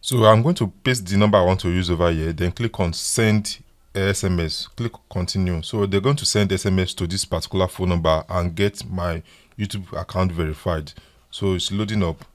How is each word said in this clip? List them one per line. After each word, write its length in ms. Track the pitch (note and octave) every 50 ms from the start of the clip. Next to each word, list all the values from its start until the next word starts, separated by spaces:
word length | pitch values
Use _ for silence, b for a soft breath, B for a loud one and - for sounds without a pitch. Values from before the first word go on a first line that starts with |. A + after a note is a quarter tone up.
| -
So 160 | - - B2 A2+
I'm 160 | G#2+ A2 A2 A#2
going 120 | D#3 F3+
to 100 | - A#2
paste 400 | G2 - - _ B2+ B2+ A#2+ G2
the 100 | F2+ G2
number 220 | G2 G#2 G#2+ G#2 G2+
I 40 | F2+
want 140 | F2+ F#2+ F#2+
to 100 | - F#2
use 180 | F2 F2+ F#2 E2+
over 220 | F2 E2 F2 F2 E2+
here, 220 | D#2+ D#2 E2 E2+
then 180 | D2+ F2 F2 F2+
click 260 | - A#2 A2+ - -
on 140 | G2 E2+ E2
send 680 | - - - - - A2+ A2 G#2+ G#2+ G#2 - - - - _ _ _ _ _ _
S 280 | G2 F#2+ G2 G2 - -
M 160 | F#2+ F2+ F2
S. 280 | E2 D#2+ D2+ - -
Click 260 | - - - A#2 A#2 - - _ _
continue. 540 | - F#2 F2+ - - G2 F#2 F2+ F2 E2 D#2+
So 240 | - - A2 G2+
they're 160 | G2 F#2+ G2 F#2+
going 140 | C3 C#3+
to 100 | D3 -
send 260 | - - G#3 G#2 F#2+ F#2+
S 140 | F#2 -
M 120 | G2+ F#2+ F#2
S 140 | F#2 F2 -
to 140 | - F#2+
this 180 | E2+ F2 F#2 -
particular 420 | - - E2 D#2 - - F#2+ F#2 F2+
phone 200 | - - F#2 F2+
number 340 | F2 E2+ D#2+ E2 D#2 D#2 D#2+ -
and 260 | F#2 F2+ F2 F2 E2
get 300 | E2 G2 G2+ G2+ - - -
my 320 | F2+ F2+ F2 F2+ E2 E2 D#2 b b b b b b -
YouTube 320 | G#2 G2 - G#2 F#2 E2+ - -
account 320 | F#2 - - F#2 F#2 F#2
verified. 640 | E2+ E2 E2+ D#2 D2+ - - G2 E2+ D#2+ D2+ C#2+ - B B B B B B B
So 240 | - - G2+ G2 F#2+
it's 180 | F2+ E2 - G2
loading 300 | G2+ G#2+ G2+ G#2+ G#2+ G2
up. 200 | E2+ D#2+ - - - _